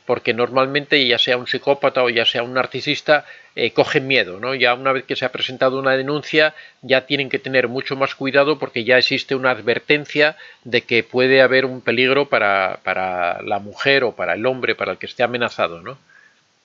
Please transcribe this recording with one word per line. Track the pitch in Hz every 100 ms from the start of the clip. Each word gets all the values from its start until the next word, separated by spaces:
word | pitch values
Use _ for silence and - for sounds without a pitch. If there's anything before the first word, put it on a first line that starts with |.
| -
porque | 117 -
normalmente | 113 120 131 131 143 139 147 123
ya | 117
sea | - 123
un | 120
psicópata | 123 - 139 135 131
o | 123
ya | 117 113
sea | 123
un | 120
narcisista, | 127 - 131 147 139 - 147 - - - 135
eh, | 120
cogen | - 131 147 131
miedo, | 131 90 92
¿no? | 120 135
Ya | 123
una | 123 135
vez | 131 -
que | 131
se |
ha | 127
presentado | - - 127 131 135
una | 135 131
denuncia | 135 147 - 156 156 - - _
ya | 127 131 -
tienen | 143 131
que | 135
tener | 135 131 120
mucho | 127 - 135
más | 135 -
cuidado | 135 139 139 143
porque | - 120
ya | 113 127
existe | - 131 - 135
una | 131
advertencia | 110 107 113 - 151 143 147 151 - - - 127
de | 117
que | - 117
puede | - 123 131 135
haber | 127 131 131
un | 127
peligro | - 117 127 135 143
para, | 117 104 98 92 -
para | 95 95 92 90 87 95
la | - 101
mujer | 104 - 139 139
o | 117 -
para | 90
el | 95 123
hombre, | 131 117 107
para | 101
el | 92
que | -
esté | -
amenazado, | 120 120 117 - 87 85
¿no? | 104 139 _ - _ _ _ _